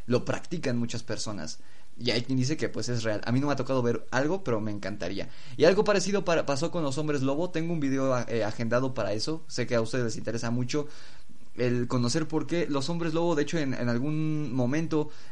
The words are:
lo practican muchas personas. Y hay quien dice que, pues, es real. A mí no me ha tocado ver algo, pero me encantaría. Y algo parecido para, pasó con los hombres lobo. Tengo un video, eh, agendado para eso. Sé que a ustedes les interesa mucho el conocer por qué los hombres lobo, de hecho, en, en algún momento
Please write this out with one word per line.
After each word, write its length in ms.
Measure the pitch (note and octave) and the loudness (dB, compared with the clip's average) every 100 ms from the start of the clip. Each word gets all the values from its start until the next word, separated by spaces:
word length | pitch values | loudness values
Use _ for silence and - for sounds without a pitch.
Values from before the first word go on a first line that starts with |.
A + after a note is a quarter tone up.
| - | 2
lo 180 | A#2+ | 2
practican 540 | G2 G2 - F3 C3+ A#2+ | 2 -2 -2 -2 0 0
muchas 240 | A#2 A2+ | 0 -2
personas. 580 | - G#2 - G2+ D2+ - - - - - | -4 -4 -2 -4 -6 -6 -6 -6 -6 -2
Y 140 | A#2+ | 0
hay 120 | A#2+ | 0
quien 160 | - C3 | 2 2
dice 180 | B2+ D#3 | 2 0
que, 120 | A2 | 0
pues, 200 | - A2 | -2 -2
es 160 | A#2+ | 0
real. 160 | A2 G#2 | 0 0
A 60 | A2 | 2
mí 80 | B2 | 2
no 80 | C#3+ | 2
me 60 | |
ha 40 | C3+ | 0
tocado 260 | B2+ C3+ | 2 2
ver 220 | A#2+ A#2 - | 2 0 0
algo, 320 | B2 D3 F#3+ | 0 2 0
pero 180 | C#3+ A2 | 0 0
me 120 | G#2+ | 0
encantaría. 560 | G#2 F#2+ G#2 F2+ G2 F#2 - - B2+ | -4 -4 -4 -4 -4 -4 -4 -6 4
Y 80 | |
algo 200 | D#3 G3 | 6 6
parecido 400 | G#3 G3+ F3+ G3+ | 4 4 2 0
para, 220 | F#3+ E3 - | 2 2 2
pasó 260 | C3+ D#3+ | 0 0
con 100 | F3 | 0
los 160 | C#3+ C3 | -2 -2
hombres 240 | D3+ C#3+ | 0 0
lobo. 280 | C3 C#3+ F3+ | 2 2 0
Tengo 220 | D#3+ E3 | -2 -2
un 60 | E3+ | 0
video, 400 | C#3 C3+ C3+ B2 A2+ | 0 2 2 2 0
eh, 140 | A2+ | 0
agendado 520 | G#2 - A2+ A#2+ C3 | 0 0 0 2 0
para 180 | B2+ G2+ | 0 -2
eso. 320 | G#2+ D3+ D#3+ - | -2 -2 -4 -4
Sé 220 | - A2+ | -2 0
que 80 | A#2+ | 2
a 40 | |
ustedes 240 | A2 C3 | 2 0
les 120 | A#2 G#2 | -2 -2
interesa 340 | G2+ A2+ A#2 | -4 -2 -2
mucho 380 | A#2+ B2+ D3 D3 - - - - - - - | -2 0 -2 -2 -4 -6 -6 -6 -6 -6 -2
el 300 | B2 B2 A#2+ | 0 2 0
conocer 400 | B2+ A#2+ D#3+ D#3 | 2 2 0 0
por 220 | D#3 C#3 | -2 0
qué 180 | E3+ D#3+ | -2 0
los 200 | C#3 C3+ | 0 0
hombres 260 | E3+ E3 | -2 0
lobo, 220 | D#3+ E3+ D3+ | 0 2 2
de 80 | |
hecho, 140 | C#3+ E3 | 0 0
en, 160 | C3+ | -2
en 140 | A#2+ A#2+ | 0 0
algún 640 | A#2+ C#3+ D#3 D#3 D3+ D3+ | 0 0 0 0 0 -2
momento 580 | C3 B2 D3+ D#3+ D#3 D3+ - - | 0 2 2 0 0 0 -4 -6